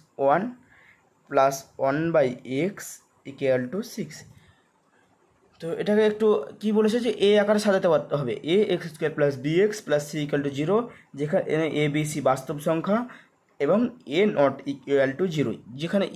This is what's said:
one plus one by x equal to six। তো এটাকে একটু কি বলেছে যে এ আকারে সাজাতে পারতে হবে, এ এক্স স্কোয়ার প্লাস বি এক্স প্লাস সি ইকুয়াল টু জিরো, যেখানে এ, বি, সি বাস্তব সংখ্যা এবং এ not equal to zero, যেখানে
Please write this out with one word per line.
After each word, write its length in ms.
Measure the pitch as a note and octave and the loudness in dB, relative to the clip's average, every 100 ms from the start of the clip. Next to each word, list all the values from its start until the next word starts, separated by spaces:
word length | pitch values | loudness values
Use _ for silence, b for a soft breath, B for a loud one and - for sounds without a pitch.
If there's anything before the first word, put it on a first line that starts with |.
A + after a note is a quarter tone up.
| _ - C#3 | _ -2 2
one 120 | D#3+ B3 - b b b b _ _ - | 2 0 -10 b b b b _ _ -2
plus 240 | C#3 C3+ C3+ - - C3+ | 2 2 0 -10 -4 -2
one 120 | D3 E3 | 0 0
by 120 | D#3+ C3 A#2+ - C3 F#3 | 2 0 -2 -6 -4 -4
x 40 | G#3 - - _ _ C#3 | -6 -14 -18 _ _ -18
equal 320 | C#3 C3+ B2+ B2+ | -4 0 0 -2
to 60 | F#3 A#3+ | -6 -8
six। 140 | - - - - b b b b _ _ _ _ _ _ _ _ _ | -10 -12 -14 -20 b b b b _ _ _ _ _ _ _ _ _
তো 60 | E3 - | -8 -4
এটাকে 220 | E3+ G#3 G#3+ | 0 4 2
একটু 160 | G#3+ G#3+ G#3 - - | 4 2 2 -2 -6
কি 80 | G#3+ G#3+ | 0 2
বলেছে 200 | G#3+ A#3+ A#3 | 2 2 -2
যে 40 | - G3 | 2 4
এ 20 | G#3 | 4
আকারে 180 | G3+ G#3+ G#3+ | 4 2 2
সাজাতে 220 | F#3+ F#3 | 2 2
পারতে 200 | D3+ - D3 | 2 0 -4
হবে, 140 | A#2+ G#2 D3 | -4 -4 0
এ 20 | G3 G#3 | 2 2
এক্স 120 | F3 E3 | 0 -4
স্কোয়ার 180 | - D#3 D3+ | -6 -4 0
প্লাস 160 | C#3+ B2+ | 0 0
বি 80 | C#3+ E3+ | 0 2
এক্স 140 | G#3 G#3+ - | 2 -2 -2
প্লাস 160 | D3 D3 | -2 -2
সি 80 | D#3 | -6
ইকুয়াল 180 | D3 D3 C#3+ | -4 -2 -2
টু 40 | C3+ | -2
জিরো, 180 | D#3 G#3+ A#3+ B B C#3 | 0 0 -2 B B -8
যেখানে 480 | D3+ F#3 - D#3 D#3+ D3 | -2 -2 0 -2 0 0
এ, 20 | D3+ | 0
বি, 80 | D3+ D3+ | 0 -4
সি 80 | D#3 C3 | 0 0
বাস্তব 260 | C3 - D3 E3+ | 0 -4 -4 -2
সংখ্যা 300 | D#3+ F3 A3 B3 B B _ _ - | -2 0 -2 -2 B B _ _ -2
এবং 200 | C#3+ G#3 A#3+ - - D#3 | 0 2 0 -4 -4 0
এ 20 | G#3 C#3+ | 2 4
not 180 | C#3 C3+ C#3 | 2 0 -8
equal 400 | C#3 - C#3 C3+ C3+ | -8 0 2 2 0
to 60 | F#3 | -2
zero, 180 | D#3 A#2 G#2 - C3 | 0 -2 -4 -12 -10
যেখানে 260 | E3 G3+ F3+ | -4 -2 -2